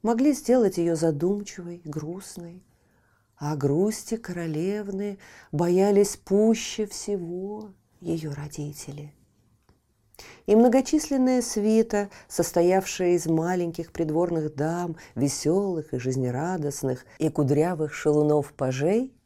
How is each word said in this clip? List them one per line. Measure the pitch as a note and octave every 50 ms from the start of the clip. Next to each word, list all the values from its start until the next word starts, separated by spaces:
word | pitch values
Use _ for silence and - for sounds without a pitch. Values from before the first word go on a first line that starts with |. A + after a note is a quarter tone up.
могли | - A3 A#3 A3+ C4+ D4+ C#4
сделать | - - - B3 C4 A3+ F#3+ F#3
её | F3 E3+ E3+ E3
задумчивой, | D#3 E3+ E3 D3+ C#3+ E3 F3+ G3+ G3+ G3+ - - - F3 F3 F3 F3 E3+
грустной. | D#3+ D3 D3+ D3 D#3 F3 F#3+ G3 - - F3+ E3+ E3+ F3 F#3 _ _ _ _ _ _ _ _ _ _ _ _ _ _ _
А | _ C#3+ D3 D#3
грусти | C#3+ C#3 C3+ C#3+ E3 G3 G#3+ G#3+ - - - A#3
королевны | A3+ - - F3 F3 E3+ E3 D3+ D3+ E3+ F#3+ G3+ G#3+ G#3 G3+ F#3+ F#3+ G3+ G#3 G3 G3 - - - - - _ -
боялись | D3 F3 F3 F3+ F#3 G3 G3+ G3+ G3+ G#3 G3 -
пуще | - _ - F#3+ G3+ G#3+ A3+ A3+ A3+ - - - - G#3+
всего | G#3 - - - G#3+ G3+ F#3+ F3 E3 F3 F3+ F#3+ G3+ G#3 G#3+ G#3+ G3+ F#3+ _ _ _ _ _
её | F3 E3 E3 E3 D#3 D3+ C#3+
родители. | C#3+ D3 D3 - - D3 D3 D3 - - - C#3+ D3 D3 D3 D3 _ _ _ _ _ _ _ _ _ _ _ _ _ _ _ _ _ _ _ _ - - - - - _
И | - G#3
многочисленная | A3 A#3+ B3 A3+ C4+ C4 - - D4+ - - C#4 C4 B3+ B3+ B3+ B3
свита, | A#3+ - - A3 G3+ G#3+ A3 A3+ A3 A3 - G#3 G3+ G3 - - -
состоявшая | _ - - E3 - - F3 E3+ F3+ F#3 F#3+ F#3 - - - F#3 F3
из | F3+ F3 E3+
маленьких | E3 E3 D#3+ D#3+ F3 F#3 F3+ F3 E3+ E3 - E3 - _
придворных | - E3 D#3 D3+ E3 F3+ F3 F3 D#3+ D3+ D3+ D3+
дам, | C3+ D3 D#3+ E3+ F3 F3 F3 D#3+ - - - _
весёлых | A2+ C3+ C#3 - - - D3 E3+ F#3+ G3+ G3 F3+ D#3+ D3+ - -
и | B2
жизнерадостных, | A#2+ C3 B2+ C3+ B2+ B2 A#2+ B2+ D#3 F3+ F#3 F3+ D3+ C#3+ C#3 - - C3 B2+ B2+ - - -
и | - D#3 D#3
кудрявых | - - D3 C3 C#3+ D3 D#3 F3+ F3+ D#3 D#3 C#3+ -
шалунов-пажей | - - D3+ D3 D3+ D3+ D3+ D3+ D3+ C#3+ C#3+ - - C#3 C3 B2+ C3 C#3+ E3+ G3+ A#3 B3+ C4 _ _ _